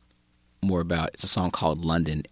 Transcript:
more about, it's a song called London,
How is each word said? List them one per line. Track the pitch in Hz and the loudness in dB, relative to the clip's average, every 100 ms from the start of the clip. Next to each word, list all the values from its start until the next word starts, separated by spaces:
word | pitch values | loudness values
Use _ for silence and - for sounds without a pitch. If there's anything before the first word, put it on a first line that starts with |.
| _ _ _ _ _ _ | _ _ _ _ _ _
more | 98 87 | 0 0
about, | 85 82 80 | 0 0 -2
it's | - | 0
a | - | 0
song | - 90 | 2 0
called | - 80 78 | 0 0 0
London, | 82 82 78 76 - | 0 0 0 -2 -4